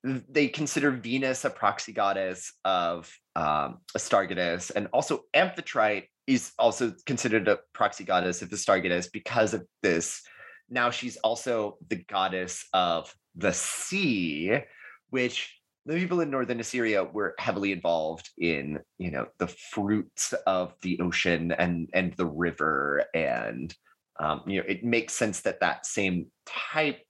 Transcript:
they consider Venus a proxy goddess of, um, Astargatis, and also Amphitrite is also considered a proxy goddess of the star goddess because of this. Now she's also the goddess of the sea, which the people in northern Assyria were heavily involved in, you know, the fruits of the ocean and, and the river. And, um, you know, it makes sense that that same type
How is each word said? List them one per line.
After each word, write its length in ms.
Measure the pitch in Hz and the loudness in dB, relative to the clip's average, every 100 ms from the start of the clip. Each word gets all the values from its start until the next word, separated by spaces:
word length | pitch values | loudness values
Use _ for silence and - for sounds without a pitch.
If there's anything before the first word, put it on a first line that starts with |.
they 460 | 131 131 - 151 139 | -2 -4 0 2 2
consider 420 | - 147 - 143 | 2 -2 2 2
Venus 540 | 127 113 131 135 127 | 2 -2 0 0 0
a 60 | 143 | -2
proxy 420 | - 104 - - | 2 0 0 -6
goddess 600 | 107 98 98 95 92 - - | 0 2 2 -2 -4 -12 -4
of, 500 | 95 92 85 85 82 - _ 80 | 0 2 2 -2 -8 -20 _ 0
um, 420 | 78 76 71 - - | 2 2 0 -6 -8
Astargatis, 800 | - - 101 92 92 87 87 - | -6 2 2 2 0 0 0 -2
and 140 | 104 101 | -4 0
also 320 | 131 - 135 - | 0 0 -4 0
Amphitrite 720 | 147 185 175 - 123 107 101 - _ - | 2 2 -2 -4 2 2 2 -6 _ 2
is 220 | 127 - - | 2 2 2
also 360 | 117 110 120 92 - | 4 4 -2 -2 -6
considered 420 | 123 120 107 101 | -2 2 4 4
a 100 | 101 _ | 2 _
proxy 320 | - 104 - | 0 0 0
goddess 360 | 95 90 90 90 | 0 2 2 -2
of 80 | 87 | -6
the 60 | 104 | -4
star 220 | - 95 | 2 2
goddess 280 | 90 87 90 | 4 0 -2
because 440 | 107 - 120 110 | -10 -2 2 2
of 140 | 98 87 _ | 0 -8 _
this. 400 | 98 85 - - - - - - _ | 2 2 0 -8 -14 -20 -20 -20 _
Now 220 | 123 120 | 0 0
she's 260 | 120 123 - | 0 -8 -2
also 600 | 110 113 131 117 104 - - | -2 0 -2 -2 -2 -6 -6
the 80 | 98 | -6
goddess 680 | - 98 92 92 90 - - | -4 -2 0 0 -4 -8 0
of 400 | 95 90 82 - - _ | 2 2 0 -4 -20 _
the 180 | 82 95 | -2 0
sea, 1080 | 175 - - - 190 175 107 82 73 87 127 - - - - _ | 0 -4 -6 -6 0 0 0 0 -2 0 0 -2 -20 -20 -20 _
which 460 | 127 123 - - - _ _ 139 | -2 -2 -2 -8 -14 _ _ -4
the 80 | |
people 260 | 160 180 175 | -2 0 0
in 100 | 151 | 0
northern 300 | 135 120 117 | 0 -2 -2
Assyria 420 | 113 123 113 101 | -2 0 2 2
were 320 | 85 104 98 - | 2 -2 -2 -2
heavily 340 | - 98 98 | -2 0 0
involved 560 | 92 85 82 78 82 - - | 0 0 0 0 -4 -12 -2
in, 400 | 85 76 69 76 - - | 0 0 -2 -8 -10 -8
you 120 | 90 | -6
know, 160 | 69 - _ | -4 -6 _
the 100 | - | -6
fruits 840 | - - - 101 107 92 - - - - | -6 -8 -4 0 0 -2 -6 -4 -2 0
of 280 | 92 90 - | 0 -2 -6
the 180 | 92 - | -4 0
ocean 500 | 87 - 92 82 85 | 0 2 2 2 0
and, 360 | - 87 85 80 | 2 2 0 0
and 180 | 90 90 | 0 0
the 120 | - 87 | 0 -2
river. 800 | 73 87 82 78 69 71 71 - | 2 0 2 0 2 2 2 2
And, 600 | 82 71 60 53 58 76 - _ _ _ - | 0 0 0 -2 -6 -8 -12 _ _ _ -4
um, 220 | 78 76 - | -2 -2 -2
you 140 | 98 | -2
know, 60 | - | -2
it 160 | 95 | -2
makes 300 | 117 117 113 | 2 0 0
sense 260 | - 113 92 | -2 0 0
that 200 | - - | -4 0
that 260 | 90 - - | -2 -2 -4
same 400 | - 95 90 - _ - | 0 2 0 -4 _ -12
type 540 | - - 156 156 - _ | -10 -4 0 0 -2 _